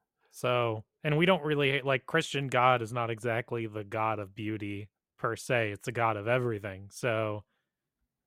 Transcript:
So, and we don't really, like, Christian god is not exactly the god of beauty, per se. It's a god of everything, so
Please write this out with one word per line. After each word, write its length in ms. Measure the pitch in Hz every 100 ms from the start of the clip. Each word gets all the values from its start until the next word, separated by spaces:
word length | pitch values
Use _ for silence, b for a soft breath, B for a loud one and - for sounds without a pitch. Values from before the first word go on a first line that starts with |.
| _ _ _
So, 540 | - 123 123 117 110 - _
and 140 | 156 151
we 80 | 175
don't 180 | 185
really, 380 | 151 147 143 139
like, 240 | 135 131 -
Christian 420 | 160 - 139 139
god 340 | 123 123 123
is 120 | 110
not 160 | 123 113
exactly 580 | 113 120 113 123 120 113
the 160 | 107
god 360 | 98 110 110 107
of 140 | 98
beauty, 560 | 98 107 107 104 101 104 _ _ _
per 180 | 123 113
se. 360 | - 127 110
It's 160 | 101 -
a 40 |
god 240 | 120 113 104
of 120 | 104
everything, 600 | 127 123 107 104 95 98
so 520 | - 131 110 110 104 - _ _ _ _ _ _ _